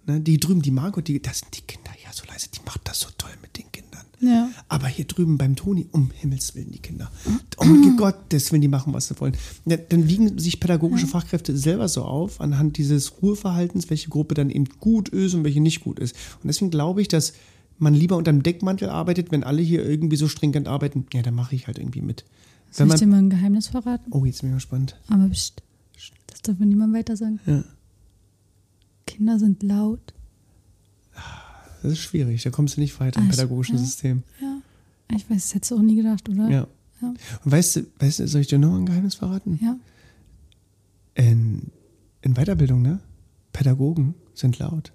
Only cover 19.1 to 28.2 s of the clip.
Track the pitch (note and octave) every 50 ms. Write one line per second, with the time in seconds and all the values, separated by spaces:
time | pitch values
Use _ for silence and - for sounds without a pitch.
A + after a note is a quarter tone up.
19.1 | F3 F3+ F3 F3 D#3+ D3 - B2 C#3+ D#3 E3+ E3 E3+ E3 - A#2 D3+ D3+ D#3+ D#3+
20.1 | D#3 C#3+ D3+ D3+ - - - D3 C#3 D3+ C#3 - C3 C#3 D3 C#3 - C3+ C3 -
21.1 | - B2+ A#2 B2 A#2 A#2+ A#2+ B2 C3+ B2+ - - - - - - - - - -
22.1 | A#2 - - _ _ _ _ _ _ _ _ _ - - C#3+ D3+ D#3+ - A3 G#3
23.1 | G3+ G3 G3 G3 F#3+ F3+ F#3 G3+ G3+ G#3+ G#3 - - B3+ A3+ B3 B3 A#3+ A#3+ B3
24.1 | A3+ C#3 C3+ C3 B2 - - C3 C3 C3 - - B2+ B2+ C3+ C3 - - _ -
25.1 | G#3+ G3 F#3+ F#3+ F3+ - - - _ - - _ _ _ _ _ _ _ - -
26.1 | _ _ _ - - - _ A3 G#3 F3+ G#3 G#3 G3+ G#3 A3 A3 A3 A3+ A3+ -
27.1 | A3+ G3+ A3+ A3 G#3+ G#3 - E3+ D3+ C#3+ - - - _ _ _ _ _ _ _
28.1 | _ _